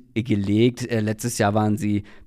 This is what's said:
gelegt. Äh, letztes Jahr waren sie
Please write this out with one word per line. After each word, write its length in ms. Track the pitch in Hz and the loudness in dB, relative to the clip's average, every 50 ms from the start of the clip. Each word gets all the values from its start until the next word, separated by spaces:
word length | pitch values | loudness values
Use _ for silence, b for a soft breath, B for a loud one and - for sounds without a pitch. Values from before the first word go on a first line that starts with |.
| - - _ | -20 -8 _
gelegt. 720 | 110 107 123 107 101 98 98 101 110 120 127 120 - 127 | -6 -2 0 0 0 0 0 2 4 4 2 2 -2 -4
Äh, 140 | - 117 110 | -4 -2 -2
letztes 380 | 107 107 107 - - 120 - - | -2 -2 -4 -4 -6 -6 -2 0
Jahr 160 | 113 101 104 | 0 2 2
waren 240 | 110 107 107 104 113 | 2 2 2 0 0
sie 240 | 101 104 104 104 b b b b b | 0 -2 -2 -2 b b b b b